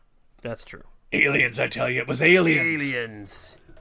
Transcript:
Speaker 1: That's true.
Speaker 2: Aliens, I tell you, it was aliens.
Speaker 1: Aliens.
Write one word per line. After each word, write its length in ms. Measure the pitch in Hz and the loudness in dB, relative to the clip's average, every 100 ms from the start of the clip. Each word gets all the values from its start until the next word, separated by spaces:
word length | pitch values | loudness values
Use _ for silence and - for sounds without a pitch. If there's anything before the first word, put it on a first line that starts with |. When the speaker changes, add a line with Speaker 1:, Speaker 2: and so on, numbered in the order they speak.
| _ _ _ _ | _ _ _ _
Speaker 1:
That's 240 | 117 113 | -12 -12
true. 200 | - - - - - | -14 -20 -20 -20 -6
Speaker 2:
Aliens, 480 | - 147 139 123 113 | 2 2 2 0 0
I 80 | 127 | -2
tell 220 | 117 123 | -2 -2
you, 100 | 127 | -2
it 80 | 127 | -4
was 140 | 131 | 0
aliens. 600 | 160 185 170 151 - 156 | 6 6 6 2 0 -2
Speaker 1:
Aliens. 720 | 139 127 117 104 101 - - - - - | -2 -4 -6 -10 -12 -12 -14 -18 -20 -20